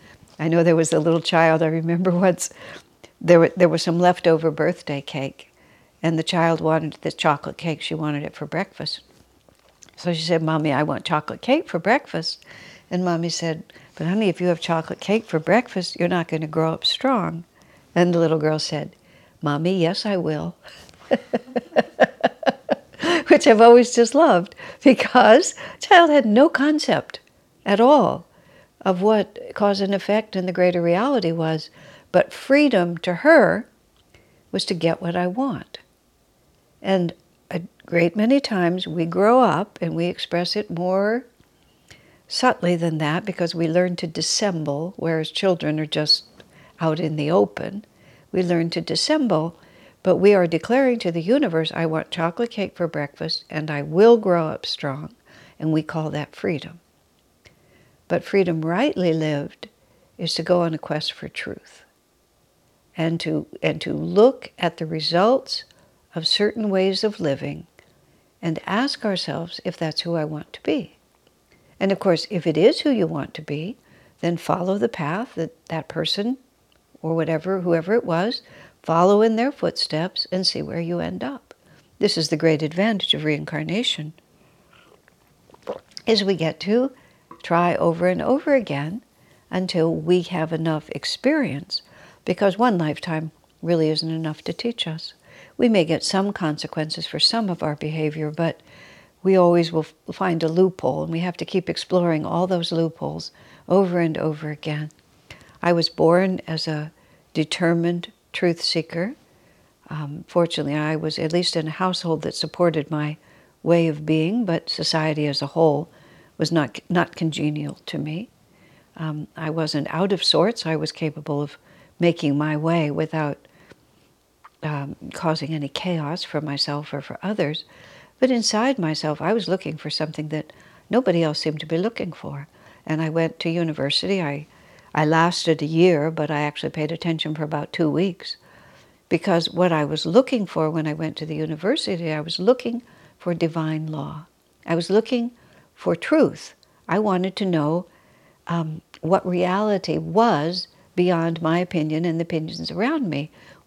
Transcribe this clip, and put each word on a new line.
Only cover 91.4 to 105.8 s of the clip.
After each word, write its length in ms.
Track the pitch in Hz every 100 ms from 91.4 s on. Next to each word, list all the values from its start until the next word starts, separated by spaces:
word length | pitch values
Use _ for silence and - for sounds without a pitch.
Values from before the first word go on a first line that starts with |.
| 202 139 - - - - - - -
because 320 | 180 202 190
one 200 | 247 180
lifetime 540 | 151 143 - 160 160 - _ _
really 280 | 170 170 156
isn't 200 | 156 160
enough 320 | 160 160 151
to 120 | -
teach 320 | 175 233 233 170
us. 280 | 160 - - _ - - -
We 120 | 240
may 160 | 208 156
get 180 | -
some 300 | - 190 202
consequences 760 | 202 160 151 151 160 151 165 -
for 120 | 156
some 300 | - 226 202
of 140 | 170
our 120 | 156 147
behavior, 560 | 156 156 156 156 151
but 280 | 156 165 - _ - - - _ _
we 160 | 185 190
always 340 | 175 175 165
will 100 | 165
f-, 120 | 151 _ -
find 320 | - 190 165
a 60 | 160
loophole, 540 | 170 185 - 135 151
and 80 | 160
we 80 | 165
have 180 | 180 -
to 80 | 165
keep 240 | 190 175
exploring 560 | 170 - 185 175 156 175
all 220 | 170 185
those 240 | 175 165
loopholes 600 | 165 165 - 147 160 - _ - - -
over 300 | 185 185 175
and 180 | 165 156
over 320 | 156 151 151
again. 400 | 151 160 151 151 _ _ _ - - - -
I 100 | 170
was 160 | 170